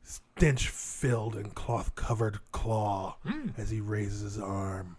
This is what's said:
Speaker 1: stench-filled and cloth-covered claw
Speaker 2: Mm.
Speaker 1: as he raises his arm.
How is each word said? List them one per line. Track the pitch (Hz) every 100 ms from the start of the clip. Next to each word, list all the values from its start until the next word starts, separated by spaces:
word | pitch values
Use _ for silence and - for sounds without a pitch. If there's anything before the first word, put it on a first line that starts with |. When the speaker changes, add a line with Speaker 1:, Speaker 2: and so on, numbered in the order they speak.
Speaker 1:
stench-filled | - - _ - 165 131 - - - - 139 117 110 104
and | 104
cloth-covered | - - 117 - - - 110 110 104 -
claw | - 110 110 104 98 - - -
Speaker 2:
Mm. | 302 247 -
Speaker 1:
as | 104
he | 110
raises | 104 107 104 104
his | 104 101
arm. | 95 98 98 95 92